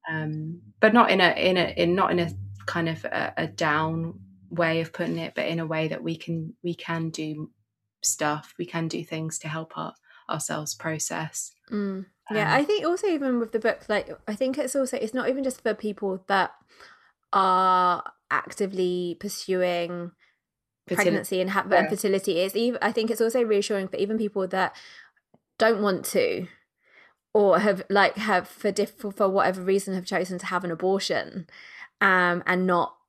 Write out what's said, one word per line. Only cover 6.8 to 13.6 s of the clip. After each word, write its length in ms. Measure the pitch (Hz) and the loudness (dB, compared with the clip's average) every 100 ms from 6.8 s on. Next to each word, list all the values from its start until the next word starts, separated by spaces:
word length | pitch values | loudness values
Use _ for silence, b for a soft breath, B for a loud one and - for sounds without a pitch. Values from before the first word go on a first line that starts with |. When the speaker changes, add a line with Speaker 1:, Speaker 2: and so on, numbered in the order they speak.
| - 165 165 | -6 -4 -4
Speaker 1:
do 400 | 160 156 151 156 _ _ _ _ _ | -6 -8 -8 -12 _ _ _ _ _
stuff, 500 | - - 151 151 - - | -4 -2 -2 -2 -8 -12
we 80 | 175 | -6
can 200 | 170 160 | -4 -4
do 160 | 170 | -4
things 360 | 160 160 160 - | -6 -6 -6 -6
to 80 | 156 | -8
help 280 | 160 160 160 | -8 -8 -10
our, 180 | 160 - b b - | -10 -12 b b -6
ourselves 460 | 160 - 160 151 | -6 -4 -6 -6
process. 760 | - 165 156 - 165 160 - - _ _ | -8 -6 -6 -6 -6 -6 -10 -14 _ _
Speaker 2:
Mm. 340 | 208 202 190 190 _ - | -4 -4 -6 -12 _ -6
Yeah, 200 | 214 208 | -2 2
Speaker 1:
Um, 40 | 254 | 2
Speaker 2:
I 20 | |
think 200 | 294 415 | 2 0
also 200 | 311 359 415 | 0 0 0
even 320 | 320 269 247 | 0 0 0
with 120 | 226 | 0
the 80 | |
book, 220 | 226 | 0